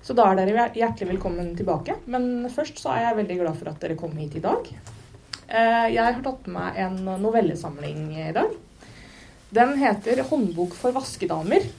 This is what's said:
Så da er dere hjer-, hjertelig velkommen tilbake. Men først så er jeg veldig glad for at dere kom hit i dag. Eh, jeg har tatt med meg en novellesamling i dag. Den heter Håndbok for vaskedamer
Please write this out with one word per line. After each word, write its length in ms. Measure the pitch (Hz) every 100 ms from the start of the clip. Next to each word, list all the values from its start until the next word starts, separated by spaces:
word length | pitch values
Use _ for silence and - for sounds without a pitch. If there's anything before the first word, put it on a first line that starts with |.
Så 140 | - 240
da 160 | 208
er 40 | 190
dere 200 | 190 220
hjer-, 180 | 240
hjertelig 380 | 220 226 214 180
velkommen 440 | 185 185 175 175 170
tilbake. 380 | 185 156 - 427 -
Men 420 | 247 247 240 247
først 300 | 254 302 -
så 80 | 285
er 140 | 233
jeg 140 | 233 220
veldig 180 | 202 180
glad 180 | 170 160
for 140 | -
at 100 | 156
dere 160 | 170 160
kom 200 | 165 156
hit 160 | 151 156
i 40 |
dag. 260 | 180 381 480 - - - - - - - -
Eh, 460 | 220 226 233 226
jeg 80 | 226
har 220 | 233 247
tatt 240 | 277 262 -
med 80 | 180
meg 240 | 180 190
en 400 | 185 185 190 185
novellesamling 880 | 214 226 180 135 165 143 147 151 156 156
i 140 | 160
dag. 180 | 180 415 - - - - - - - - - -
Den 240 | 214 247 285
heter 460 | 269 208 214 254
Håndbok 500 | 262 302 202 165 175
for 180 | - 247
vaskedamer 760 | 262 262 - 175 160 165 339 -